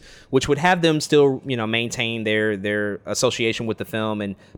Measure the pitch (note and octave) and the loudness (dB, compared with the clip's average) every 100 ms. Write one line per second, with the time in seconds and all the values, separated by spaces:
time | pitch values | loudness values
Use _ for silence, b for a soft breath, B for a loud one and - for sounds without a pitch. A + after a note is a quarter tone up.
0 | B B B C3+ - C#3+ F3+ F#3 E3 D3+ | B B B 0 2 2 2 4 2 2
1 | - D3 C#3+ C3 C#3 B2 A2 A2+ A#2 A#2+ | 4 6 6 2 -4 -4 -2 -2 -2 -4
2 | A#2 A2+ G#2+ A2 A2 G#2 G2+ G#2 G#2 G2 | -4 -2 0 2 2 0 -2 -2 -2 -4
3 | - G#2+ B2+ - A2+ A2 A2+ G#2 G2 A2+ | -6 -2 0 0 -2 -2 -4 -6 -6 -4
4 | A2 G#2+ G2+ G2 B | -4 -4 -6 -8 B